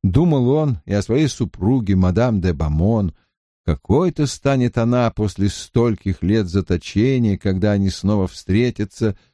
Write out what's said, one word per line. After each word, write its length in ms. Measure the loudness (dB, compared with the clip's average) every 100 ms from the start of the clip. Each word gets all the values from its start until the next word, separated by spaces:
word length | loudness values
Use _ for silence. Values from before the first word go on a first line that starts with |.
Думал 460 | 2 2 4 2 2
он 320 | 2 0 -4
и 80 | -2
о 80 | -4
своей 260 | 0 0 0
супруге, 680 | -2 -8 -2 0 0 2
мадам 460 | 2 2 2 0 0
де 120 | -2
Бамон. 640 | -2 -2 0 0 0 -2 -6 _ _ _ _
Какой-то 600 | -6 -6 0 0 0 -2 -4
станет 500 | -2 -2 0 0 0
она 320 | 0 0 0
после 400 | -2 -4 0 -2
стольких 720 | -2 -4 0 2 0 -4 -2
лет 260 | 0 0 0
заточения, 920 | -2 -2 -4 -2 0 0 2 0 0
когда 340 | -2 0 0
они 180 | 2 0
снова 380 | -2 -2 0 -2
встретятся, 920 | -6 -2 0 0 -2 -8 -2 -4 -4 _